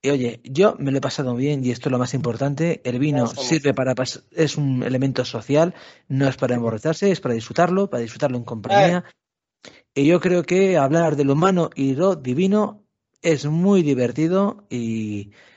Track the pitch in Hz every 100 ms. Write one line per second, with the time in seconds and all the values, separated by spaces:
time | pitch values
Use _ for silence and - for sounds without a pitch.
0 | 135 143 120 110 - 135 208 - 139 135
1 | 135 - 131 120 139 143 123 120 - 127
2 | 123 131 120 113 139 139 170 160 127 123
3 | 151 139 117 - 127 160 143 127 131 127
4 | 135 - _ - 151 - 139 127 120 127
5 | 135 131 120 117 - 147 170 - - -
6 | _ 135 139 131 127 123 117 110 156 156
7 | 202 180 127 113 113 - 175 185 202 123
8 | 117 - 147 123 117 117 101 202 185 175
9 | - _ _ _ _ _ - - _ -
10 | 139 170 175 180 - 180 190 175 135 165
11 | 165 147 139 135 185 180 160 - 135 135
12 | 185 175 127 127 190 208 214 - _ _
13 | _ _ 170 147 147 160 190 196 151 127
14 | 120 117 160 190 202 - _ 123 117 113
15 | 107 104 98 - _